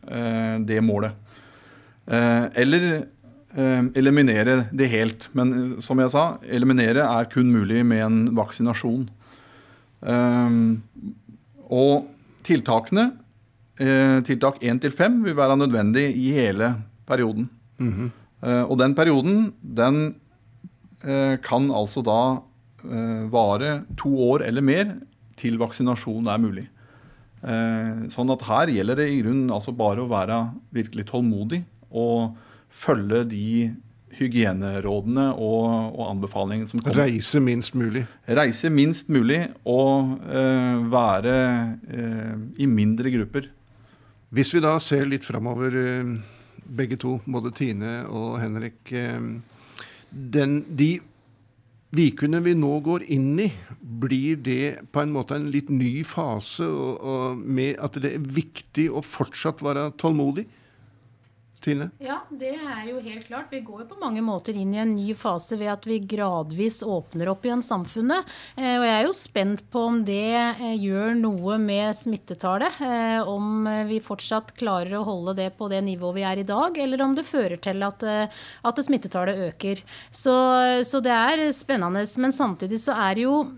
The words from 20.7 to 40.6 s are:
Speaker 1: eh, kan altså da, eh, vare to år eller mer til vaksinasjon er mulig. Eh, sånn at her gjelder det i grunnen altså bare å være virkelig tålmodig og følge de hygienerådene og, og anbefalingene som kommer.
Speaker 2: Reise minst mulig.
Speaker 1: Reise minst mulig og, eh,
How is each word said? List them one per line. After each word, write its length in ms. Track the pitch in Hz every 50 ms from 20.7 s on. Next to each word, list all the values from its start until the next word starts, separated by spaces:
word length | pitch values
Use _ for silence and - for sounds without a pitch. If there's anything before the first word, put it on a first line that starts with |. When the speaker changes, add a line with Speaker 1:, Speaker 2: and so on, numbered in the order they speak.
| _ _ _ - - _ -
Speaker 1:
eh, 320 | 139 135 139 135 135 135
kan 320 | 127 - - 123 123 139 139
altså 340 | 127 107 107 104 - 139
da, 400 | 120 110 107 113 123 131 131 - - _ _ _ _ _ _ - -
eh, 440 | - 120 113 113 113 113 110 110 110
vare 560 | 117 - - - 101 110 135 151 151 143 - - -
to 120 | - - 143
år 380 | 139 131 123 120 131 151 110
eller 160 | 113 117 135
mer 340 | 143 135 139 180 202 208 185 - - - _ _ - - -
til 220 | - - 117 117 113
vaksinasjon 680 | 117 113 - - 123 123 123 113 - 123 107 113 117
er 120 | 110 104 110
mulig. 280 | 113 107 98 95 - - _ _ - _ - - - - - - - _ _ - -
Eh, 640 | - 113 113 113 113 113 110 110 113 113 113 110 113
sånn 220 | - - 123 131
at 100 | 131 127
her 240 | - - 110 123 160
gjelder 300 | 170 131 101 95 107 127
det 140 | 139 151 143
i 120 | 143 135
grunnen 280 | 110 110 127 135 131 127
altså 260 | 110 104 104 - 120
bare 220 | 120 110 104 101 110
å 60 | 127 120
være 440 | 117 101 92 98 113 117 113 117 127 - - - -
virkelig 320 | 120 110 110 - 113 104
tålmodig 580 | 101 - 123 123 117 107 101 104 113 160 175 175 - _ _ - _
og 420 | - 117 117 117 117 117 117 113 113 - - - - - _ _
følge 540 | _ - - - 147 110 98 101 110 120 120 117
de 460 | 110 101 104 110 113 117 117 113 117 - - - _ _ _ - - -
hygienerådene 1120 | 127 127 120 120 113 98 92 95 98 98 98 98 98 101 101 104 98 113 120 135 139 135 127 -
og, 560 | 113 110 113 113 113 117 117 113 113 110 -
og 160 | 123 113 95
anbefalingene 580 | 98 98 98 101 - 101 98 98 104 110 110 104
som 120 | - 117
kommer. 260 | 117 143 113 135 143
Speaker 2:
Reise 320 | 131 117 113 - - - 147
minst 360 | 135 123 120 120 120 - - 127
mulig. 260 | 117 113 104 131 123 - - _ _
Speaker 1:
Reise 420 | - 117 139 151 123 113 - - 165
minst 400 | 156 143 143 156 165 - - -
mulig 380 | 156 131 113 117 143 165 175 - - - _
og, 540 | 117 120 131 135 135 135 139 135 131 131 - -
eh, 560 | - 139 131 131 131 131 131